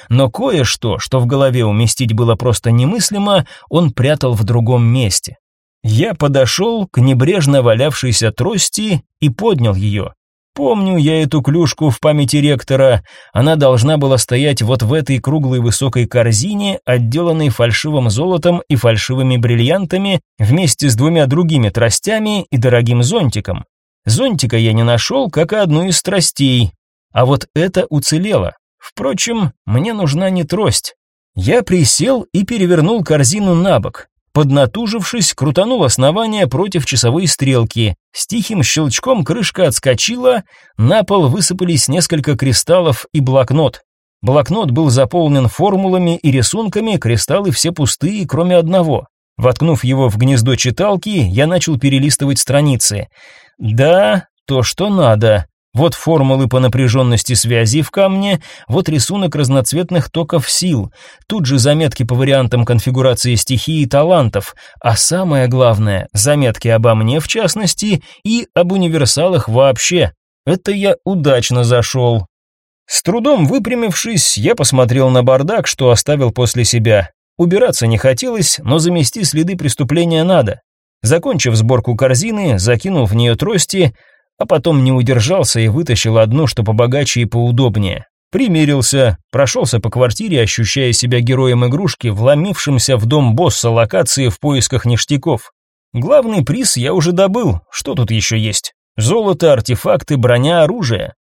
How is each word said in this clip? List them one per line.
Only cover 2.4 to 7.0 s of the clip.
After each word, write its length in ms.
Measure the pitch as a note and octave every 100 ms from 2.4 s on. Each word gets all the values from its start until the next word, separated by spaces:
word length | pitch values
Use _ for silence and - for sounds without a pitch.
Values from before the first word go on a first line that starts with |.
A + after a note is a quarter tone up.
| B2 A2 A#2
немыслимо, 760 | A#2 C3 A3+ - G#3 G3+ F#3+ - - -
он 240 | D#3+ D#3+
прятал 400 | - B2+ D3+ C3
в 100 | A2
другом 400 | G#2+ A#2+ A2+ B2
месте. 520 | A#2 C3 G#2+ - - - _ _ _ _
Я 320 | A2 G#2+ G#3+
подошел 720 | F3+ C#3+ C3+ B2 - A3 A3+ F#3+
к 120 |
небрежно 640 | -